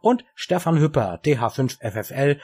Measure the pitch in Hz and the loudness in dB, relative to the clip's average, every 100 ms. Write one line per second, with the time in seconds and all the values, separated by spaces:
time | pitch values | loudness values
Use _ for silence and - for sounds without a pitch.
0 | 220 247 - - - 180 170 160 151 147 | 0 0 -2 -12 -4 -2 2 2 4 2
1 | 101 85 147 127 117 - 135 - 110 110 | -2 -2 -2 0 0 0 -2 -2 -8 -6
2 | - 135 143 147 | -6 -2 0 -2